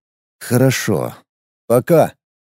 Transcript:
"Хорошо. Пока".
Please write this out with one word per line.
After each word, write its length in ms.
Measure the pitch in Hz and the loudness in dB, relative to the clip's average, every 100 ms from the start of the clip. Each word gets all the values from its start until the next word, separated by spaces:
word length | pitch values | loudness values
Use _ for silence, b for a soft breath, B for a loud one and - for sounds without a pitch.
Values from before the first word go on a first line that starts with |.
| _ _ _ _ | _ _ _ _
"Хорошо. 760 | - 120 131 123 - 85 60 - _ _ _ _ - | -4 0 0 0 -4 -4 -4 -12 _ _ _ _ -2
Пока". 460 | 120 120 165 98 - _ _ _ | -2 2 2 0 -2 _ _ _